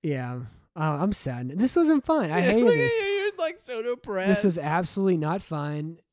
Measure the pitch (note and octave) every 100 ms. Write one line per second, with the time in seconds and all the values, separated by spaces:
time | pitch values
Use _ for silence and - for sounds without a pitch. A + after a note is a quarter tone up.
0 | E3 C#3 B2 B2 C3 - _ - D#3 D3
1 | F#3+ G3+ - B2 B2 D#3+ B3+ F4 D#4+ D#4
2 | - D#4+ F3+ - - - A#4+ A#4 A#4+ A4+
3 | G4 G4+ G4+ G4 D#4+ E4 - A#3+ A#3+ B3
4 | - G3 F#3+ G3+ G3+ E3+ E3 E3 F3 -
5 | F#3+ F3 D3+ F#3 - D#3 D3 D3 D#3 E3
6 | _